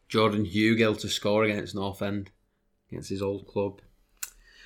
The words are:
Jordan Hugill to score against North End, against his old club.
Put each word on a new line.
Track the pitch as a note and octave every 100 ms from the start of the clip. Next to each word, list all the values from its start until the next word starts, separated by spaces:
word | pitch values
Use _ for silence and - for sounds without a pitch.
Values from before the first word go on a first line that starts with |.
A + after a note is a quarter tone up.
| -
Jordan | A2 A2 G#2 G2
Hugill | G2+ A2 A2 A2 G#2
to | -
score | - G#2 G#2 A2
against | G#2 F#2
North | G2+ G2 F#2+
End, | G2+ G2+ F#2+ _ _ _ _ _ _
against | - -
his | G2
old | G2 G2 G2
club. | G#2+ G2+ F#2+ - _ _ _ - - _ -